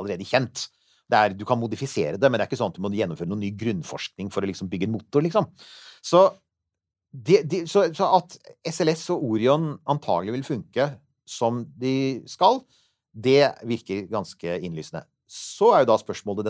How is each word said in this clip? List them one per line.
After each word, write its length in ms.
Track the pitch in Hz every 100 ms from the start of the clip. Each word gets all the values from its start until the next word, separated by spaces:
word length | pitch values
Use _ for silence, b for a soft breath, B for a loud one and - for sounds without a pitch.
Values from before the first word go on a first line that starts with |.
allerede 240 | 98 90
kjent. 440 | 95 127 120 - - _ _ _ _
Det 80 | 113
er, 160 | 107 98
du 80 |
kan 160 | 104 123
modifisere 560 | 117 107 135 - 78 82
det, 140 | 135
men 100 | 113
det 60 | 101
er 20 |
ikke 140 | 131
sånn 100 | 110
at 80 | 87
du 0 |
må 80 | 101
gjennomføre 400 | 101 95 80 85
noen 120 | 104
ny 60 | 101
grunnforskning 800 | 104 113 95 - - - - 98
for 80 | 101
å 80 | 98
liksom 220 | 92 92
bygge 180 | 92 98
en 80 | 110
motor, 240 | - 143
liksom. 240 | 165 208 165 B B B B B
Så 220 | - 175 190 - _ _ _ _ _ _ _
det, 300 | 135 107 180 151
det, 200 | 180 165
så, 160 | 202 175
så 140 | 156 185 180
at 220 | 170 - - -
S 160 | 165 165
L 80 | 160
S 160 | 160 -
og 120 | 175 131
Orion 500 | 110 117 151 160 135 -
antagelig 460 | 147 - 87 95
vil 160 | 123 135 127
funke 320 | - 120 147 123 _ _ _
som 380 | - 117 120 117 -
de 440 | 127 131 135 123 -
skal, 360 | - 185 262 - _ _ _ _ 110
det 380 | 120 135 143 -
virker 380 | 117 117 - 98 95
ganske 460 | 107 90 - 85 85
innlysende. 400 | 87 80 76 82 - _ _
Så 440 | - - - 220
er 120 | 190 120
jo 20 |
da 80 | 110
spørsmålet 480 | - 95 104 101 107